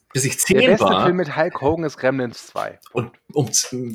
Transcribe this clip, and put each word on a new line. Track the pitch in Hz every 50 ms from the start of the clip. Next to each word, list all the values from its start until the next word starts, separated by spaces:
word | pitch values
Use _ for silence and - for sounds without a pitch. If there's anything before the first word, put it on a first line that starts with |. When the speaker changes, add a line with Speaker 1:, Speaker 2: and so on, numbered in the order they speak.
| _ _ -
Speaker 1:
bis | 135 127
ich | 127 - -
Speaker 2:
Der | - - 196 -
Speaker 1:
zehn | 254 -
Speaker 2:
beste | 196 220 214
Speaker 1:
war. | 190 180 95 110
Speaker 2:
Film | 180 180 180
mit | 175 147 139
Hulk | 151 160 180 - -
Hogan | 131 143 165 165 165
ist | 147 - -
Gremlins | - 131 135 135 127 117 110 - - -
zwei. | - 101 104 104 - _ _ - -
Speaker 1:
Und | 120 113 - _ _ _ _ -
um | 147 135 -
z-, | - - - - 127 123 127 120 110